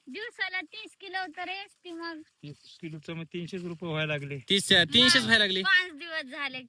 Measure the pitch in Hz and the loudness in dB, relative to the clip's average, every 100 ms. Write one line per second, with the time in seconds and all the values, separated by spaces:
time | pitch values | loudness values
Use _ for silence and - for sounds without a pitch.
0 | - 269 466 440 381 381 311 427 427 _ | -16 -12 -12 -6 -4 -4 -8 -14 -16 _
1 | 392 381 370 339 359 381 403 _ 359 330 | -8 -6 -6 -8 -8 -8 -12 _ -14 -10
2 | 339 311 311 _ 147 143 - - 165 156 | -10 -10 -16 _ -16 -16 -20 -14 -12 -10
3 | 160 165 165 175 165 190 175 170 175 156 | -10 -10 -10 -10 -8 -8 -8 -8 -4 -2
4 | 156 147 139 139 - 196 - 190 165 233 | -2 -4 -6 -10 0 0 6 4 6 6
5 | 254 262 220 226 185 190 370 370 359 285 | 6 6 6 4 6 2 6 4 4 -6
6 | 339 320 269 302 277 262 | -8 -6 -6 -6 -6 -8